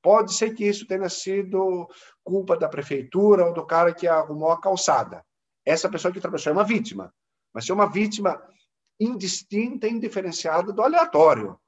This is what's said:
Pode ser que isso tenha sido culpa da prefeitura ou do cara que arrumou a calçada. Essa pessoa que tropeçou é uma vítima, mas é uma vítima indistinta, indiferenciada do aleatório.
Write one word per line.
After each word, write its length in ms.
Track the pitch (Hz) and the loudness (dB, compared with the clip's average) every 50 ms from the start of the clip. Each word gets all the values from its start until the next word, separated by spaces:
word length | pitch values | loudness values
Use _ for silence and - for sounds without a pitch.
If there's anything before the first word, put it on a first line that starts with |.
| - | 6
Pode 280 | 170 202 220 214 190 | 6 6 6 6 2
ser 220 | - - 226 220 220 | -2 -2 -2 -2 -2
que 100 | - 208 | -2 -2
isso 220 | 202 202 202 - | -2 -2 -2 -6
tenha 240 | - 190 190 190 175 | -6 -6 -4 -4 -6
sido 800 | 180 - - 185 190 202 196 185 196 190 190 190 185 175 170 - - - - - _ _ _ | -6 -8 -6 -4 -4 -4 -4 -2 -2 0 0 0 0 -2 -6 -10 -16 -20 -20 -20 _ _ _
culpa 320 | 180 180 196 185 185 175 | -4 -2 -2 0 0 0
da 140 | 160 165 151 | 0 0 -4
prefeitura 800 | - 147 143 - 143 135 123 - - 185 202 208 202 190 175 | -4 -8 -6 -6 -6 -6 -6 -4 0 2 6 6 6 6 6
ou 60 | 170 170 | 2 0
do 120 | 170 - | -4 -6
cara 260 | - 165 165 170 170 | 0 2 4 4 2
que 160 | 165 - 185 | 2 0 0
arrumou 440 | 170 160 160 156 156 151 151 156 160 | 2 2 2 0 -2 -6 -2 0 0
a 100 | 165 165 | 0 2
calçada. 640 | - 196 190 180 - - 147 127 107 90 90 85 _ _ _ _ _ _ _ _ _ | 0 -2 -2 0 2 2 2 0 0 -4 -10 -20 _ _ _ _ _ _ _ _ _
Essa 240 | 135 156 165 - 190 | 0 0 0 0 -4
pessoa 220 | 208 165 - 180 | -4 -2 -4 -4
que 80 | 180 190 | -4 -4
tropeçou 320 | - 175 - 151 135 151 | -8 -6 -8 -4 -4 -2
é 40 | 151 | 0
uma 80 | 190 208 | 0 0
vítima, 500 | 208 233 196 - - 92 98 92 90 _ _ _ _ _ _ _ _ _ | 0 0 -2 -2 -6 -10 -14 -14 -16 _ _ _ _ _ _ _ _ _
mas 160 | 113 117 - | -10 -6 -4
é 40 | 185 | 2
uma 160 | 208 208 196 | 2 2 2
vítima 520 | 143 196 214 208 208 208 202 185 156 - - _ _ _ _ _ _ _ _ _ _ _ | 2 -2 -2 -2 -2 -2 -2 -2 -2 -2 -12 _ _ _ _ _ _ _ _ _ _ _
indistinta, 880 | 214 240 254 196 190 180 - - - _ 202 208 233 247 277 - 220 | -4 -4 -4 -6 -8 -8 -8 -8 -10 _ -4 -4 -4 -4 -6 -4 -4
indiferenciada 840 | 214 233 226 220 214 - 196 185 175 160 - - 165 156 170 185 202 | -4 -4 -4 -6 -6 -6 -6 -6 -6 -8 -6 -4 -2 0 0 -2 -2
do 100 | 202 202 220 | -2 0 0
aleatório. 760 | 269 320 349 330 339 - 147 160 160 139 113 107 95 90 _ _ | 2 4 2 2 2 4 6 6 6 6 4 -2 -10 -12 _ _